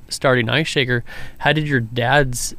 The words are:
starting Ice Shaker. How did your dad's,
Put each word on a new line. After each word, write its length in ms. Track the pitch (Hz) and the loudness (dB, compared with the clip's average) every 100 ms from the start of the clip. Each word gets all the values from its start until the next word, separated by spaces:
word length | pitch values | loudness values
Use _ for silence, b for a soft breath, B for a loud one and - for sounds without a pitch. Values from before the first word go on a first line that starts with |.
| - | -6
starting 400 | - 143 127 117 | -2 2 2 2
Ice 180 | 127 160 | 0 0
Shaker. 340 | 151 127 123 B B B B | -2 0 0 B B B B
How 160 | 147 | 0
did 120 | 151 151 | 2 2
your 140 | 135 | 0
dad's, 760 | 113 123 120 143 135 120 - | 0 -2 2 4 4 -2 -6